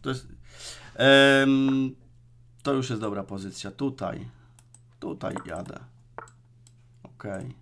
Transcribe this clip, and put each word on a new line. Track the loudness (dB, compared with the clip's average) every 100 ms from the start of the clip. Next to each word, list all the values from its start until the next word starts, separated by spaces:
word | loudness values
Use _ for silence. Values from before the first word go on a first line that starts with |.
To | -6
jest, | -8 -10 -20 -20 -20 -18 -18 -16
em, | 2 8 8 8 6 4 4 2 0 -2 -6 -20 -20 -20 -20 -20 -10
to | -2
już | -2 -2
jest | -4
dobra | -4 -6
pozycja. | -8 -12 -12 -12 -14
Tutaj. | -6 -6 -6 -8 -8 -14 -20 -20 -20 _ -20 _ _
Tutaj | -12 -8 -8 -10 -10
jadę. | -12 -12 -16 -20 _ _ -20 -20 _ _ _ -20 _ _ _
Okej. | -20 -16 -12 -10 -12 -16